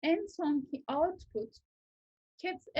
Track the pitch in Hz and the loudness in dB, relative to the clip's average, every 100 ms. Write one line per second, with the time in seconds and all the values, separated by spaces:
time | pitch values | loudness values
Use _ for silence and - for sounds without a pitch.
0 | 302 349 403 - 302 294 262 269 - 277 | 2 2 0 -2 2 2 0 -8 -2 2
1 | 349 359 - 214 220 - _ _ _ _ | 2 0 -8 -8 -8 -12 _ _ _ _
2 | _ _ _ _ 370 370 - | _ _ _ _ -8 -8 -6